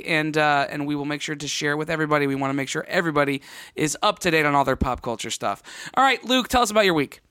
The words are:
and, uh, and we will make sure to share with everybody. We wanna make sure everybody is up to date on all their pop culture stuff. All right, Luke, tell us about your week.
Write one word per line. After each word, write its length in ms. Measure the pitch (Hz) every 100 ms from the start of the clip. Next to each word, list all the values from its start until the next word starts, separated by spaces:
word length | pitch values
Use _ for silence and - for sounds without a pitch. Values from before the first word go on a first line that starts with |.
| -
and, 320 | 160 156 151
uh, 300 | 151 143 139
and 160 | 151 143
we 80 |
will 120 | 147 143
make 160 | 147
sure 140 | - 147
to 120 | 147
share 300 | - 147 147
with 120 | 156
everybody. 380 | 160 151 151 139
We 80 | 135
wanna 180 | 135
make 140 | 139 131
sure 180 | 151 -
everybody 520 | 175 170 147 143 135 - - - -
is 220 | 151 -
up 160 | 208 -
to 120 | 180
date 140 | 160 147
on 100 | 143
all 100 | 135
their 100 | 123
pop 260 | 131 120
culture 300 | 123 113 113
stuff. 320 | - 107 98 - - - -
All 80 |
right, 200 | 269 247 220
Luke, 240 | 254 -
tell 120 | 247
us 80 | 226
about 140 | 214
your 120 | 196 160
week. 260 | 131 - _